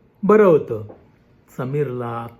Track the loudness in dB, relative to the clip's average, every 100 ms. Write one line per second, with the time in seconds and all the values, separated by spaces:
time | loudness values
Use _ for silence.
0 | _ _ 2 6 6 4 0 -10 -12 -20
1 | _ _ _ _ _ -12 -8 -6 -6 -8
2 | -10 -10 -12 -16